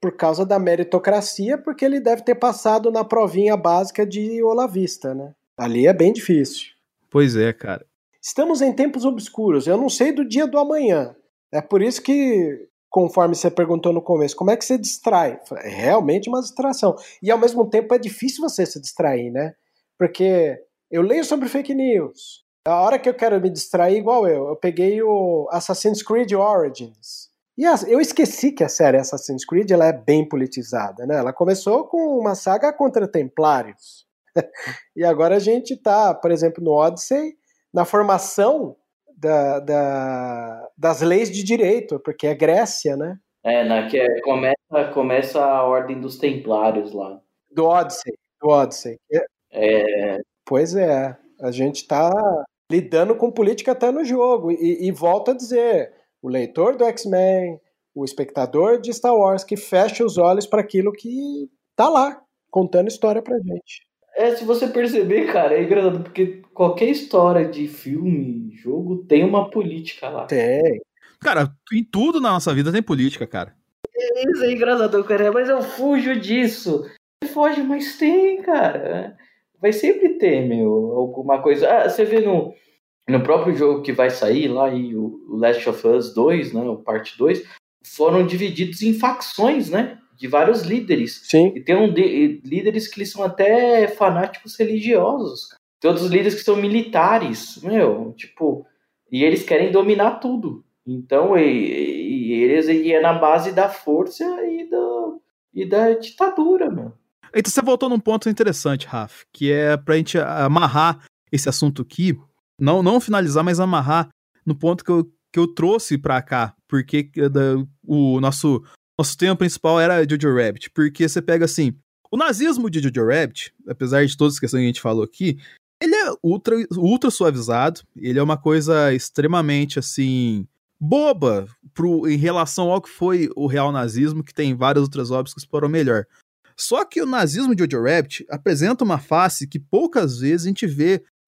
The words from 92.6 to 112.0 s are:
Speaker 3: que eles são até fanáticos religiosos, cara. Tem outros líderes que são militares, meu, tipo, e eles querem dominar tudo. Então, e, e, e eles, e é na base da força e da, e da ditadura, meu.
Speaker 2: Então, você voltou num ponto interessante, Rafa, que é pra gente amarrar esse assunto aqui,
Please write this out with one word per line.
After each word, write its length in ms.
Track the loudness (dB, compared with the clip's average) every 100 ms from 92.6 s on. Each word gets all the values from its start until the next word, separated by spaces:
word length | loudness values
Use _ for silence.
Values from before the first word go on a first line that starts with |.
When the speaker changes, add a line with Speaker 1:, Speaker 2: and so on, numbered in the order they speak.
| -2 -2 -4
Speaker 3:
que 100 | -8
eles 100 | -10
são 140 | -6
até 640 | -4 0 2 4 4 4 2
fanáticos 680 | 2 0 2 -2 -6 -8 -4
religiosos, 880 | -2 -2 0 2 2 0 -6 -10 -16
cara. 160 | -20 _ _
Tem 100 | 0
outros 200 | 0 2
líderes 260 | 2 0 -2
que 80 |
são 140 | 0 0
militares, 1040 | 0 -2 0 0 2 2 -2 -8 -12 -12
meu, 500 | -2 2 2 0 -6 -14
tipo, 500 | -18 -4 -4 -4 -8 _ _ _ _
e 140 | 0
eles 200 | 2 2
querem 280 | 0 0 2
dominar 480 | 2 2 2 2 0
tudo. 460 | -6 -6 -6 -10 _ _ -12
Então, 520 | -10 -2 2 4 4
e, 40 |
e, 840 | 4 2 -2 -4 -4 -4 -6 -4 -2
e 60 |
eles, 340 | 2 2 2 2
e 240 | 0 2
é 80 | 2
na 140 | 2
base 400 | 4 4 4 2
da 160 | 0 0
força 560 | -2 -2 0 -2 -4 -6 -4 -6
e 240 | -6 -6
da, 440 | -4 -2 -4 -6 -10 _ _ _
e 120 | -8 -2
da 280 | 2 2
ditadura, 760 | 0 -4 -4 -2 0 2 2 0
meu. 220 | -6 -10 -16 _ _ _ -2
Speaker 2:
Então, 160 | 0
você 100 | 0
voltou 280 | 0 0 0
num 100 | -2
ponto 300 | 0 -2 0
interessante, 560 | 0 0 -2 -4 -4 -6
Rafa, 400 | -10 -10 -14 _
que 180 | -4 0
é 240 | 2 2 0
pra 220 | 0 0
gente 220 | 0 -2
amarrar 840 | -2 0 2 2 2 2 2 0 _ _ _
esse 180 | -4 -2
assunto 320 | -2 -2 -2
aqui, 360 | -8 -4